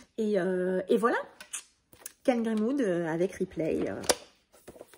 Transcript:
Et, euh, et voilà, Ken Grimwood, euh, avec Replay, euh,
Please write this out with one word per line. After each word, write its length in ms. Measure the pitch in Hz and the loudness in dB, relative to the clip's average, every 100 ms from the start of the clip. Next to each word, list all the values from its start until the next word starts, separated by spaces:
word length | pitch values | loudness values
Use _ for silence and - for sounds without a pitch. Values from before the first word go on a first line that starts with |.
| - - | -12 -4
Et, 220 | 214 202 | 0 2
euh, 420 | 180 185 180 185 - | 2 0 0 0 2
et 80 | 226 | 4
voilà, 200 | 226 403 - - - - - _ _ - - - | 4 2 -4 -14 -14 -14 -14 _ _ -20 -20 -6
Ken 220 | - 240 | 0 2
Grimwood, 360 | 226 214 214 285 | 2 0 0 2
euh, 280 | 214 170 165 | 2 0 0
avec 260 | 165 185 | 0 -2
Replay, 560 | - 185 - 156 156 - | -2 -6 -2 -2 0 -2
euh, 100 | - - - - _ _ - - - - | -4 -4 -4 -6 _ _ -20 -20 -20 -20